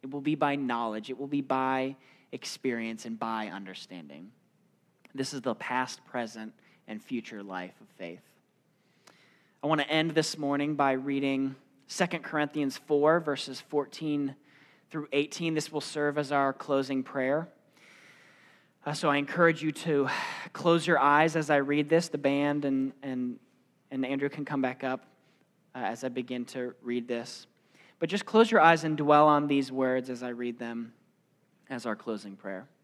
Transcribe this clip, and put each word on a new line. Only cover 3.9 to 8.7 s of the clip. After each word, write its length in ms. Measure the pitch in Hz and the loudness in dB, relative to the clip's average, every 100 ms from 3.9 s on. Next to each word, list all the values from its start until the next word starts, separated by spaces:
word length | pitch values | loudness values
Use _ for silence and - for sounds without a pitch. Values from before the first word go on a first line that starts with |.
| 90 73 71 95 120 _ _ _ _ _ _ _ | -16 -16 -18 -20 _ _ _ _ _ _ _ _
This 180 | 135 135 | -8 -6
is 80 | 139 | -4
the 140 | 123 | -6
past, 500 | 110 - 127 127 - | -6 -4 -4 -4 -8
present, 480 | _ 123 117 110 110 - _ _ - | _ -8 -6 -8 -14 -16 _ _ -14
and 160 | 107 | -14
future 400 | - 123 110 110 | -8 -8 -8 -14
life 320 | 98 92 90 - | -10 -8 -10 -14
of 80 | 107 _ | -20 _
faith. 260 | 90 85 _ _ _ _ _ | -14 -14 _ _ _ _ _